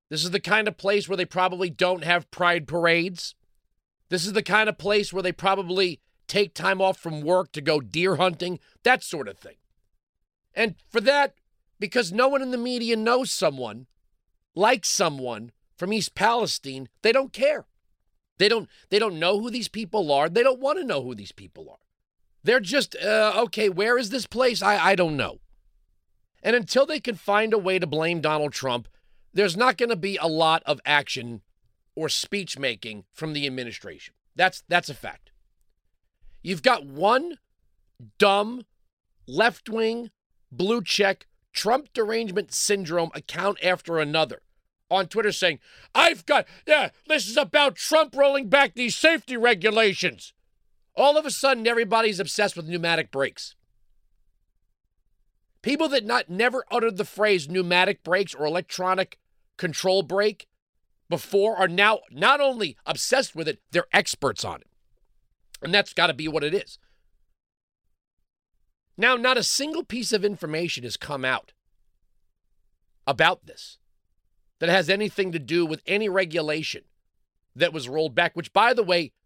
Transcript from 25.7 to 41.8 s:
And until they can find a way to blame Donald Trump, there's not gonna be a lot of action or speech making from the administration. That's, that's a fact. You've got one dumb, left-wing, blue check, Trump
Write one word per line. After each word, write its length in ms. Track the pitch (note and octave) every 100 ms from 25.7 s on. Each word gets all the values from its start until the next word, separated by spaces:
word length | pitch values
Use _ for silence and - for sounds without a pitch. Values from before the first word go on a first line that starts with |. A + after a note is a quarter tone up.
| _ _ _ _ _ _ _
And 120 | G#3 A#3+
until 320 | F#3 B3+ C#4+
they 120 | D4+
can 140 | B3
find 400 | F#3+ - G#3 A3
a 60 | G#3+
way 180 | F#3 F#3+
to 80 | E3+
blame 340 | D3+ E3 E3+
Donald 320 | D3+ D3+ D3
Trump, 360 | - C3+ A#2+ A2+ _ _ _ _
there's 240 | F3+ G3+ E3+
not 220 | B3 -
gonna 180 | A#3+ G#3
be 220 | G3 F#3
a 80 | E3
lot 380 | D#3 D#3+ D#3+ -
of 160 | C#3 C#3
action 560 | D3 C#3 C3 A#2 A#2 _ _ _ _ _ -
or 140 | D#3
speech 480 | - - G3+ F3+ -
making 460 | C3+ A2 A#2 G#2 -
from 200 | - D#3
the 120 | D3 C#3
administration. 680 | C3 A#2+ G#2 G2+ D#2 - _ _ -
That's, 280 | F#3 - -
that's 220 | F3 -
a 60 | C#3
fact. 340 | G2+ - _ _ _ _ _ _ _ _ _ _ - -
You've 220 | E3 F3+
got 200 | B3+ A#3+
one 540 | C#3 C#3 G3 B3+ E4+ D#4 _ _ _ _ _ _ A2+ -
dumb, 460 | G3+ G3+ G#3+ B3+ - _ _ _ _ _ -
left-wing, 840 | C#3 A3+ - - A3 A3 A#3 A#3+ _ _ _ _
blue 300 | B2 F#3+ A#3
check, 460 | E3+ - G3 F#3+ _ _ _
Trump 400 | - G3+ B3+